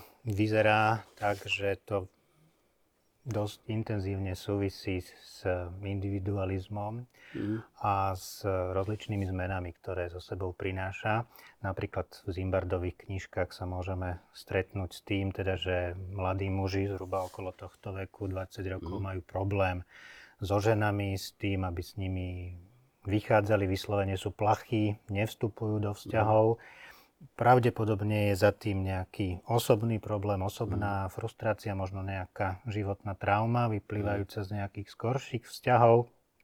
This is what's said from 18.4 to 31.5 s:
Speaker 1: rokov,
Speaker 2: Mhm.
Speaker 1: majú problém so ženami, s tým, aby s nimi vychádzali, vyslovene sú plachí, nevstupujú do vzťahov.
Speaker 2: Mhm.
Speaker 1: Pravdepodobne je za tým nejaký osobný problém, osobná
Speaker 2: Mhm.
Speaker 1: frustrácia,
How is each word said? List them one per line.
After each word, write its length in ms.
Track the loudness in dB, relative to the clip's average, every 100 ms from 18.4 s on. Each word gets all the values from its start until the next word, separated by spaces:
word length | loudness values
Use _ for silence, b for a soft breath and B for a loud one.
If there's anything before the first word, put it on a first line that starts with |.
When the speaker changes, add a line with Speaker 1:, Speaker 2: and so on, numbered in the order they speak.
| -8 -8 -6
Speaker 1:
rokov, 300 | -6 -6 -6
Speaker 2:
Mhm. 40 | -6
Speaker 1:
majú 140 | -6
problém 540 | -6 -2 2 4 4 2 -6 B B B B B
so 160 | 0 4
ženami, 560 | 4 4 4 2 0 -2
s 160 | -6 -4
tým, 240 | -2 0
aby 160 | 0 -2
s 160 | -6 -6
nimi 640 | -4 -2 -4 -6 -10 -12 -18 _ _ _ 0
vychádzali, 580 | 0 6 4 6 2 4
vyslovene 480 | 0 0 0 0 -2
sú 160 | -4 0
plachí, 640 | 2 2 2 2 2 0 -4
nevstupujú 720 | -2 -2 -2 -4 -2 -4 -2
do 160 | -2 -4
vzťahov. 640 | -4 0 4 6 6 2
Speaker 2:
Mhm. 20 | B B B B B _ -16 2
Speaker 1:
Pravdepodobne 880 | 6 8 6 2 0 2 2 2 2
je 40 | 6
za 160 | 6
tým 320 | 4 -2 0
nejaký 640 | 0 -2 -6 -4 -4 -4 0
osobný 500 | 0 4 4 4 -2
problém, 460 | -2 -2 0 0
osobná 640 | -2 -4 -4 -2 -2 -2 -4
Speaker 2:
Mhm. 40 | -6
Speaker 1:
frustrácia, 560 | -10 -4 -2